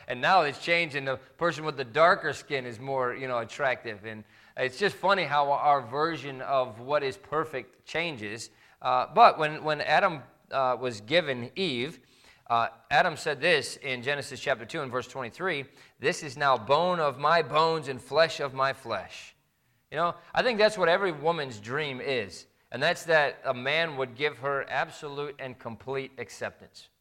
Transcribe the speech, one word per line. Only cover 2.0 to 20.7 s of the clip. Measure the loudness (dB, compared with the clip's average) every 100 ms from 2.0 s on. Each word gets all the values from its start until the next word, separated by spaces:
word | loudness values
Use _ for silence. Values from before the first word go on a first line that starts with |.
| 6 6 0
skin | -6 -4 -6 -6
is | -8
more, | -4 -2 -2
you | -4 -4
know, | -4
attractive. | -4 -2 -2 -2 -6 -10
And | -10 -14 -16 _ -16 -4
it's | -4 0
just | -2 0
funny | 2 2
how | 2 2 2
our | 2 4 4
version | 2 -2 -2 -2 -8 -8
of | -2 0 0 -4
what | -2 0
is | 0 -6
perfect | -4 -4 -2 -6 -10 _ -8
changes. | -4 -4 -6 -10 -10 -12 _ _ _
Uh, | 0 0 2
but | 8 8 8
when, | 0 -2
when | -2 -2
Adam, | 2 2 2 0 -10 _ -6
uh, | -2 0 0
was | -4 -6
given | 0 2 2 -2 -6 -4
Eve, | -2 -2 -4 -8 _ _ -20 _ -2
uh, | 0 0 -4 0
Adam | 2 2 0
said | -4 0
this | 2 2 0 -8
in | -6 -4
Genesis | -2 -4 -6 -6
chapter | -2 -2 -4
two | -8
and | -4
verse | -6 -6
twenty-three, | -8 -10 -6 -4 -4 -6 -16 -20 _
"This | -2 -2
is | -6 0
now | 2 2
bone | 4 4 4 2
of | 0 2
my | 4 4
bones | 4 4 4 2 -4
and | -8
flesh | 0 2 2 2
of | -4
my | 0 -2
flesh." | -2 -6 -6 -8 -16 -20 _ _ _ _ _ _
You | -2
know, | -2 -2 -4
I | 0
think | 2 4
that's | 4